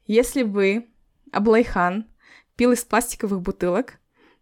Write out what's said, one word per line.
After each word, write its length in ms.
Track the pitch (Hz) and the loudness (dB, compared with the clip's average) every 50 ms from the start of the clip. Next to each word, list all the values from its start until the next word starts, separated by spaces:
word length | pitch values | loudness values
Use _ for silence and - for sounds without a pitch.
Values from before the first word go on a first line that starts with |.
| _ | _
если 360 | - 214 226 254 - - 285 | 0 2 2 2 2 0 -2
бы 440 | 247 214 196 202 196 196 202 233 233 _ _ _ _ _ _ _ _ _ | -2 -2 0 0 0 0 0 -2 -6 _ _ _ _ _ _ _ _ _
Аблайхан 760 | - 202 208 226 220 220 226 - - 190 175 175 185 214 220 _ _ _ _ _ - - _ _ _ | -4 -2 2 4 4 4 2 2 0 0 0 0 -2 -4 -8 _ _ _ _ _ -20 -20 _ _ _
пил 160 | - 240 247 | 0 2 2
из 120 | 247 233 - | 2 0 -2
пластиковых 560 | - 214 214 - - - - - 196 196 185 | -2 -2 -2 -2 -2 -8 -8 -6 -4 -4 -4
бутылок, 580 | 175 196 190 - 175 180 175 214 262 - - _ _ _ _ _ _ _ _ _ | -6 -6 -6 -4 -2 -2 -2 -2 -4 -6 -10 _ _ _ _ _ _ _ _ _